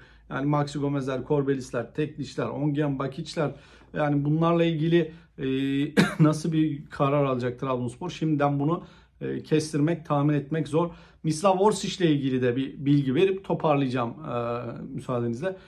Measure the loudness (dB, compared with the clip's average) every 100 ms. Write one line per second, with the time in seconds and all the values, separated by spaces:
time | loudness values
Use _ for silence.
0 | -18 -20 -10 -4 0 0 0 -2 -2 -2
1 | -2 -6 0 0 2 -2 -2 -6 -6 -4
2 | -6 -6 -10 -6 -6 -2 -2 0 -2 -2
3 | -4 -6 -8 -4 -4 -4 -20 -20 -10 -2
4 | 0 0 2 2 4 4 2 2 4 2
5 | 2 -6 -20 -8 -4 -2 0 0 0 2
6 | 0 4 4 4 0 2 0 -2 -10 -2
7 | 2 2 2 0 -2 -4 -4 -2 -4 -6
8 | -10 -4 -2 2 2 2 0 -2 -6 -20
9 | _ -10 -8 -6 0 0 0 0 2 0
10 | 0 2 2 2 0 -4 0 0 0 -4
11 | -20 _ -4 2 2 6 4 2 -4 0
12 | 2 4 2 2 2 0 -4 -4 2 4
13 | 4 4 2 2 -2 0 2 2 2 0
14 | -4 -6 -8 -4 -4 -4 -6 -10 -10 -10
15 | -4 -2 -2 -2 -4 -6